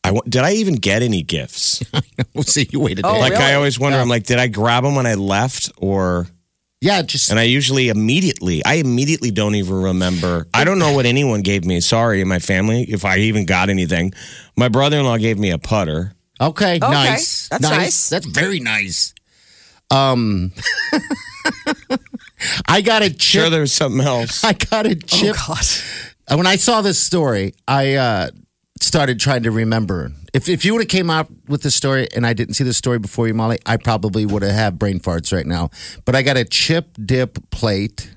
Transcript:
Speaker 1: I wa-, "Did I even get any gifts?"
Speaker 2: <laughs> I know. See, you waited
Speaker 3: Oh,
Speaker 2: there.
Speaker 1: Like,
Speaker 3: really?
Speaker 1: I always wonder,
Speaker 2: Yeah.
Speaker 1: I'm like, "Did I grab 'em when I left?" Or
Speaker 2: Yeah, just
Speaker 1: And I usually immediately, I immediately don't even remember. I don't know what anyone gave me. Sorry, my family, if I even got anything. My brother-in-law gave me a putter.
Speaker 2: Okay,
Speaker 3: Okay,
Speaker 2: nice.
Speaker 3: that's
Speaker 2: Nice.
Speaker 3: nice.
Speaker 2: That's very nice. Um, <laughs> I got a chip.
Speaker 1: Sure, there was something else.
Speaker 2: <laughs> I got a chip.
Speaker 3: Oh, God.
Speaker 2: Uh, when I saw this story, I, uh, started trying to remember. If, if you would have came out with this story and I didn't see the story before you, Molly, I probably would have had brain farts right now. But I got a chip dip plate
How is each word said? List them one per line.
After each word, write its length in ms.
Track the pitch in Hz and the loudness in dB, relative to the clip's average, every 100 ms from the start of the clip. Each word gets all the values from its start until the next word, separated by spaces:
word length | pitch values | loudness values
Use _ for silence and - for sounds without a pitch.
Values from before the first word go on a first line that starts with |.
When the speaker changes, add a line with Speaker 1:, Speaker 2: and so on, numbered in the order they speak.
Speaker 1:
I 80 | 92 | 0
wa-, 100 | 101 120 | -2 0
"Did 140 | 127 | 0
I 80 | 147 | 2
even 220 | 214 196 | 2 0
get 260 | 131 98 104 | 0 0 0
any 220 | 123 98 | 2 0
gifts?" 600 | 71 78 65 - - - - | -2 -6 -6 -4 -4 -4 -4
Speaker 2:
<laughs> 40 | |
I 80 | - - - 120 | -4 -4 -6 -6
know. 80 | - | -2
See, 240 | - - - | 0 0 0
you 80 | - | 0
waited 260 | 127 92 | -2 0
Speaker 3:
Oh, 60 | 180 | 0
Speaker 2:
there. 80 | 220 | 2
Speaker 1:
Like, 100 | 131 | 2
Speaker 3:
really? 120 | - | 4
Speaker 1:
I 100 | 139 | 4
always 240 | 143 143 120 | 4 2 0
wonder, 180 | 143 135 | 0 2
Speaker 2:
Yeah. 60 | |
Speaker 1:
I'm 60 | 120 | 2
like, 140 | 120 98 | 0 2
"Did 100 | 123 | 0
I 80 | 123 | 2
grab 380 | 98 117 120 | 0 2 2
'em 80 | 135 | 2
when 120 | 139 123 | 0 0
I 80 | |
left?" 560 | 101 98 101 127 - - - | 0 0 0 0 -2 -6 -4
Or 500 | 95 98 92 87 87 _ _ _ _ _ | -2 0 2 0 -4 _ _ _ _ _
Speaker 2:
Yeah, 220 | 156 196 | 0 0
just 300 | 160 - - | 0 -2 0
Speaker 1:
And 80 | 107 | 2
I 40 | |
usually 460 | 117 131 131 135 123 | 4 2 2 2 2
immediately, 760 | 107 110 156 185 - 92 80 | 2 2 2 0 -2 -2 -2
I 120 | 104 | 0
immediately 560 | 160 139 120 143 160 120 | 0 2 0 0 0 -2
don't 240 | 101 104 | 0 0
even 180 | 104 92 | 0 -2
remember. 720 | 95 92 92 90 90 87 85 80 | 0 0 0 0 0 0 -2 -2
I 100 | 117 | 0
don't 140 | 156 196 | 2 2
know 140 | 156 | 2
what 140 | 139 120 | 4 2
anyone 340 | 131 139 107 | 2 2 0
gave 240 | 92 101 | 0 0
me. 140 | 87 87 | 0 0
Sorry, 420 | - 113 117 98 | 2 2 2 2
my 140 | 95 90 | 0 -2
family, 460 | - 92 107 117 | 0 0 2 0
if 200 | 123 107 | -2 -4
I 140 | 95 95 | 0 0
even 300 | 110 107 90 | 2 0 0
got 220 | 90 98 | 0 2
anything. 420 | 95 87 87 90 - - - - | 0 0 0 -2 -6 -20 -20 -8
My 140 | - 123 | 0 2
brother-in-law 480 | 117 143 147 135 117 | 2 2 2 2 0
gave 220 | 113 101 | 0 0
me 100 | 101 | 0
a 80 | 82 | -2
putter. 560 | - 110 82 78 95 - _ _ | 0 0 0 -2 -4 -10 _ _
Speaker 2:
Okay, 360 | 143 160 202 | -4 0 0
Speaker 3:
Okay, 160 | 175 - | 2 2
Speaker 2:
nice. 560 | 143 131 - - - - | 2 2 0 -2 -4 -6
Speaker 3:
that's 140 | 254 | -2
Speaker 2:
Nice. 140 | 151 156 | 0 0
Speaker 3:
nice. 320 | 370 - - | 0 0 0
Speaker 2:
That's 180 | 175 170 | -4 -2
very 320 | 147 185 185 | -2 -2 -2
nice. 560 | 113 107 98 - - - _ _ _ - - _ _ | -2 -2 -2 -4 -6 -8 _ _ _ -20 -20 _ _
Um, 640 | 135 135 123 113 95 90 - - - - | 2 2 2 0 0 -4 -6 -6 -4 -2
<laughs> 1700 | 294 - 269 - - 320 - - - - 269 - 254 - _ - - - | -4 -4 -10 -10 -8 -8 -6 -6 -8 -6 -8 -8 -18 -18 _ -6 -4 0
I 140 | 185 | 0
got 200 | 208 220 | 2 2
a 80 | 202 | 0
chip. 120 | 143 - 190 | 0 0 2
Speaker 1:
Sure, 80 | 165 | 2
there 120 | 160 | 2
was 120 | 143 | 0
something 280 | - 143 131 | 0 0 0
else. 380 | 139 123 117 - | 0 0 -2 0
Speaker 2:
<laughs> 80 | 226 | 0
I 20 | |
got 320 | 190 - 220 | 0 0 0
a 100 | 214 | 0
chip. 400 | 160 - - 208 220 | -2 -2 0 0 0
Speaker 3:
Oh, 100 | - | -4
God. 180 | 156 - - - - - _ - | -2 -2 -2 -6 -14 -16 _ -2
Speaker 2:
Uh, 40 | 151 | 2
when 100 | 185 | 2
I 80 | 196 | 4
saw 240 | - 226 | 4 4
this 180 | 202 175 | 2 0
story, 540 | - 180 143 104 95 - - | 0 2 2 0 -2 -6 -2
I, 280 | 139 135 | 0 2
uh, 340 | 135 127 101 76 - _ _ _ - | 2 2 0 -2 -8 _ _ _ -4
started 400 | - 156 139 117 | 0 2 2 0
trying 240 | 139 127 | 0 0
to 80 | 113 | 0
remember. 600 | 110 113 113 98 90 65 73 - | 0 0 0 0 -4 -6 -12 -4
If, 140 | 131 - | -4 0
if 140 | 175 | 0
you 100 | 196 | 2
would 80 | 226 | 0
have 60 | 220 | 0
came 200 | 190 170 | 0 2
out 180 | 160 151 - - | 0 -2 -10 -6
with 160 | 143 | -4
this 100 | 143 | 0
story 340 | - 139 135 - | 0 2 0 0
and 120 | - 120 | -2 0
I 60 | |
didn't 200 | 113 117 | 0 -2
see 100 | - | -2
the 100 | 127 | 0
story 240 | 117 127 120 | 0 0 -2
before 280 | 101 - 113 | -2 -2 -2
you, 60 | |
Molly, 240 | 110 113 117 | 0 0 -2
I 120 | - 113 | -2 -2
probably 480 | - 110 104 107 | 0 0 0 -2
would 180 | 107 101 | 0 0
have 80 | 101 | 0
had 240 | 104 107 87 | 2 0 0
brain 220 | 104 92 | -2 -2
farts 340 | - 85 82 | -2 -4 -2
right 140 | 92 76 | -4 -2
now. 240 | 85 82 - - - | -4 -4 -8 -18 -8
But 100 | - | 0
I 60 | 131 | 2
got 160 | 135 127 | 2 0
a 80 | |
chip 440 | 117 - - 165 170 - | 0 -2 0 -2 -2 -12
dip 460 | 101 127 127 - - | -2 0 0 -6 -10
plate 600 | - 113 98 104 - - | -4 -2 0 -4 -8 -18